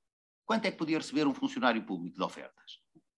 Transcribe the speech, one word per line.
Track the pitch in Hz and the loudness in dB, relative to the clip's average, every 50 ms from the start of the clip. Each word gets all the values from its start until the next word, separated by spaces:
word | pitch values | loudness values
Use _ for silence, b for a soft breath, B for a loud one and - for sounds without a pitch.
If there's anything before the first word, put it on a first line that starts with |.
| _ _ _ _ _ _ _ _ _ | _ _ _ _ _ _ _ _ _
Quanto | - 220 214 - | 0 0 2 2
é | 185 | 0
que | 180 - | -2 -2
podia | 165 151 160 151 | 0 0 0 0
receber | 123 - 127 147 151 143 | 0 0 0 2 4 2
um | 127 | 2
funcionário | - 139 131 - 127 123 123 113 113 - | 2 -2 -2 0 2 4 4 4 2 0
público | - 95 85 87 90 - 90 | -2 -4 -4 -6 -6 -4 -4
de | 90 | -4
ofertas? | - - - 67 65 - _ _ - - - _ _ _ - _ _ _ | -4 -4 -8 -14 -14 -16 _ _ -20 -20 -20 _ _ _ -20 _ _ _